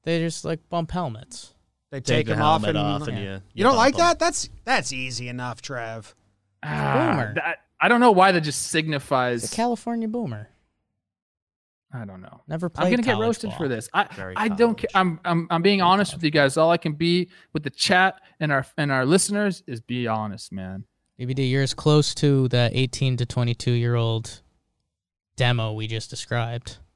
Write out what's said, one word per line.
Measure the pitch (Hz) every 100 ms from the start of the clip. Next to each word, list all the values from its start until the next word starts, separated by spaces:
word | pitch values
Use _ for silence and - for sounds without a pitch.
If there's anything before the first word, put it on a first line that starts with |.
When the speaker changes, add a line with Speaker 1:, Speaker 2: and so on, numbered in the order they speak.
Speaker 1:
They | - 165
just, | 165 160
like, | 151 160 _
bump | 170 165
helmets. | 180 160 110 - - - _ _ _ _
Speaker 2:
They | 139
Speaker 3:
Take | 131
Speaker 2:
take | 151 147
Speaker 3:
the |
Speaker 2:
them | 151
off | 151 160
Speaker 3:
helmet | 104 101
Speaker 2:
and, |
Speaker 3:
off | - 101 101
and | -
Speaker 2:
yeah. |
Speaker 3:
you, | 98
Speaker 2:
You | 95 -
Speaker 3:
you | -
Speaker 2:
don't | 226 247
like | 254
Speaker 3:
bump | 269
'em. | 339
Speaker 2:
that? | 330
That's, | 339 339 - -
that's | - 254 123
easy | 131 127 120 123
enough, | 123 123 117
Trev. | - 131 113 113 - _ _ _ _ _
Speaker 4:
Ah, | 151 147 143 135 123
Speaker 1:
Boomer. | 117 110
Speaker 4:
that, | 104 151 156 _ _
I | 175
don't | 240
know | 247
why | 185 190
that | 175
just | 151 - -
signifies | 165 160 143 - 135 123 120
Speaker 1:
It's | 110
a | -
California | 240 233 - 233 220
boomer. | 240 196 107 107 _ _ _ _ _ _ _ _ _ _ _ _ _ _
Speaker 4:
I | 127
don't | 104 92
know. | 92 - -
Speaker 1:
Never | 160 170
Speaker 4:
I'm |
Speaker 1:
played | - 180
Speaker 4:
gonna | 240
get | 233
Speaker 1:
college | 214 226
Speaker 4:
roasted | 226 214
Speaker 1:
ball. | -
Speaker 4:
for | 147
this. | 113 -
I, | 185 202
Speaker 3:
Very | - 95 92
Speaker 4:
I | 226
don't | 202 233 214
Speaker 3:
college. | 220
Speaker 4:
ca-, | 196
I'm, | 185 160
I'm, | 180 170 165
I'm | 170
being | 185 196
Speaker 1:
Very | 175
Speaker 4:
honest | 196 190
Speaker 1:
college | -
Speaker 4:
with |
you | 160
guys. | 151 139 156
All | 160
I | 170
can | 165
be | 147 170 175 175 - _
with | 160
the | 143
chat | - - 185 190 - _ _
and | 151
our, | 139 131 -
and | 143
our | 135
listeners | 131 185 - 202 208 175 -
is | 120
be | - 123 117
honest, | 110 107 95 -
man. | 95 92 95 - _ _ -
Speaker 1:
B |
B | 123
D, | 131 131
you're | 135
as | 135
close | - 156 151 147 -
to | 147 139 127
the | 123 120
eighteen | - 131 - 131 123
to | 120
twenty-two-year-old | - 120 131 - 120 120 120 113 113 113 - _ _ _ _ _ _ _ _ _ -
demo | 123 120 110
we | 107 110
just | 113 -
described. | 120 - 120 117 117 - - -